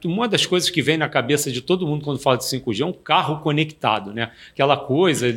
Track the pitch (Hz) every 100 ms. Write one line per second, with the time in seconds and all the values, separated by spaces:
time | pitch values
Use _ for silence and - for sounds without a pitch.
0 | 175 180 240 180 - 180 175 - 127 160
1 | 151 147 120 147 143 123 - 185 170 147
2 | 147 135 139 127 - 131 123 104 151 175
3 | - 160 143 151 160 147 156 - 123 107
4 | 98 107 113 - - - 139 131 - 135
5 | 185 127 120